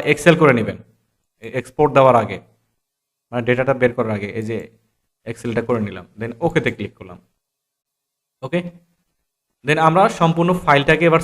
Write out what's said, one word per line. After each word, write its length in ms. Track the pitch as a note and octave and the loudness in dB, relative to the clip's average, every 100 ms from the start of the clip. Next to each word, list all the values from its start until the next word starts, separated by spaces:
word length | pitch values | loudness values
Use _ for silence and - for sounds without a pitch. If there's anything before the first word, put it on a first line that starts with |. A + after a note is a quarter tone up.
| - | 2
Excel 240 | - F3 D#3 | 2 2 4
করে 120 | D3+ A#2+ | 4 2
নেবেন 180 | G2+ F#2 - _ _ _ _ _ | -2 -8 -16 _ _ _ _ _
এ-, 100 | A2+ B2+ | -12 -10
এক্সপোর্ট 300 | - - D3+ C#3+ | -8 0 2 4
দেওয়ার 180 | C3 A#2+ | 6 4
আগে, 140 | G2+ F#2 - _ _ _ _ _ _ _ _ | 0 -8 -16 _ _ _ _ _ _ _ _
মানে 120 | B2 A#2 | -6 -2
ডেটাটা 260 | B2 C3 B2+ | 0 0 0
বের 100 | B2 A#2+ | 0 0
করার 160 | A2+ G#2 | -4 -6
আগে, 120 | G2+ G#2 | -8 -8
এই 60 | A2 | -8
যে 80 | A2 D#2 _ _ _ _ _ A2+ | -8 -10 _ _ _ _ _ -14
Excelটা 320 | A#2 A#2+ A#2 A2+ | -10 -6 -4 -2
করে 120 | A#2+ G2+ | -4 -4
নিলাম, 180 | F#2 F2+ - | -10 -18 -12
then 120 | A#2 - E3 | -12 -6 -4
ওকেতে 240 | E3 B2 G#2+ | -2 -2 -4
ক্লিক 160 | G2+ - | -10 -14
করলাম। 180 | F#2 F2+ _ _ _ _ _ _ _ _ _ _ _ _ C3 | -20 -20 _ _ _ _ _ _ _ _ _ _ _ _ -8
ওকে, 140 | F3 F3 - _ _ _ _ _ _ _ _ C3+ | -8 -8 -14 _ _ _ _ _ _ _ _ -4
then 120 | D#3 D#3+ | 0 2
আমরা 160 | F3 G#3+ | 4 2
সম্পূর্ণ 440 | - E3 E3 E3+ F3+ - | 2 0 2 0 0 2
ফাইলটাকে 400 | C#3+ C#3+ D#3 E3+ | 2 2 2 2
এবার 120 | D#3+ | 2